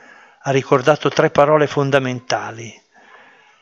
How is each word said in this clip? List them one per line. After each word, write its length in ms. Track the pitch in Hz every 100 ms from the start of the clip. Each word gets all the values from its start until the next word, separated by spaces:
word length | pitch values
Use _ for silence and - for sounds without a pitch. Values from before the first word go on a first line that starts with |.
| - - - _
ha 80 | 139
ricordato 600 | 135 123 139 127 151 143
tre 200 | - 151
parole 380 | - 143 156 143
fondamentali: 1080 | - 139 135 131 127 - - - 113 117 - _ _ _ - - _ _ _